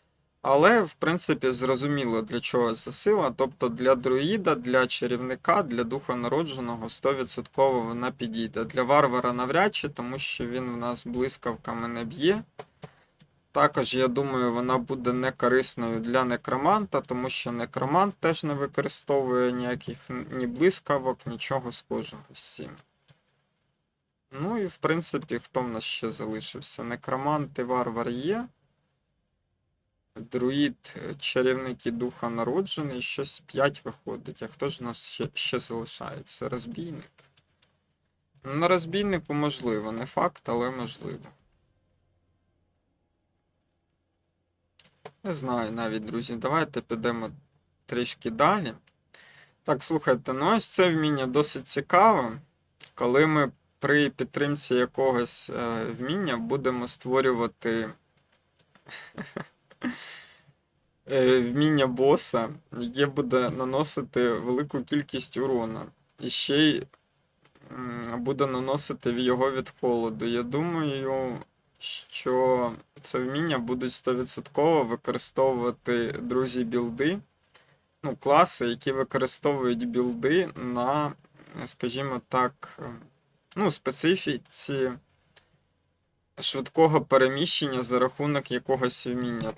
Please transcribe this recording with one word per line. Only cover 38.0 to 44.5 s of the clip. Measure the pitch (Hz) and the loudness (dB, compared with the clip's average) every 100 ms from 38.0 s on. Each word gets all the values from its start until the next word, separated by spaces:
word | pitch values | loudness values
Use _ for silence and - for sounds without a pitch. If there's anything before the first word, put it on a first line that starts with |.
| _ _ _ _ | _ _ _ _
Ну, | 135 | -6
на | 143 175 | 0 2
розбійнику | 180 165 196 202 180 - | 2 2 -2 -2 -2 -2
можливо, | 147 147 147 123 107 107 | 0 0 0 -2 -2 -4
не | 113 131 | -6 -6
факт, | - 175 - - | -2 -2 -2 -4
але | 120 123 | -2 -2
можливо. | 131 113 - - - - - _ _ _ _ _ _ _ _ _ _ _ _ _ _ _ _ _ _ _ _ _ _ _ _ _ _ _ _ _ _ _ | -4 -8 -10 -12 -12 -16 -20 _ _ _ _ _ _ _ _ _ _ _ _ _ _ _ _ _ _ _ _ _ _ _ _ _ _ _ _ _ _ _